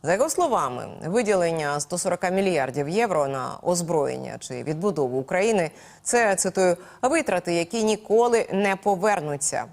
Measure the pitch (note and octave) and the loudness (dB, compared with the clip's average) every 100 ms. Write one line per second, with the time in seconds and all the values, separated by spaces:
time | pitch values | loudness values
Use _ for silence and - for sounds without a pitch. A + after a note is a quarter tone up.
0 | C#3+ G3 D4+ E4+ E4+ G3+ C#3 B2 G#2 - | 0 2 2 2 2 2 0 -4 -10 -10
1 | D#3 G#3+ G#3+ G3 E3+ E3 D3 D3 - F3+ | -2 0 2 2 2 0 -2 -2 -4 -4
2 | - F3 F#3 F#3+ G3 D#3+ C3 C3 C#3+ F#3+ | -2 -2 0 2 2 0 0 -2 -2 0
3 | A#3 E3 C#3 C3+ B2+ - - F3 E3 D#3+ | 0 0 0 -2 -6 -4 -2 0 0 0
4 | C3+ B2+ B2+ A#2 - B2+ B2+ D#3 G3+ D#3 | 0 -4 -8 -12 -10 -8 -6 -2 -2 0
5 | C3 C3 C3 F#3 G#3+ G#3+ D#3 - - - | -2 -2 -2 0 2 2 0 -6 -20 -12
6 | - A#3+ A3 F#3 F#3+ F#3+ F#3 E3+ - - | 0 2 2 2 0 2 2 2 -6 -4
7 | B3+ E4 B3+ F3+ F3+ E3+ E3+ A#3 G#3+ G#3+ | 0 2 2 -2 0 -2 -2 0 0 0
8 | - G#3+ A#3+ A3+ - F#3+ G3+ F#3+ G#3 F#3+ | 2 4 4 2 2 0 0 0 0 2
9 | G#3 G3 D3+ C#3+ - B2+ A#2+ | 2 0 -2 -4 -4 -4 -6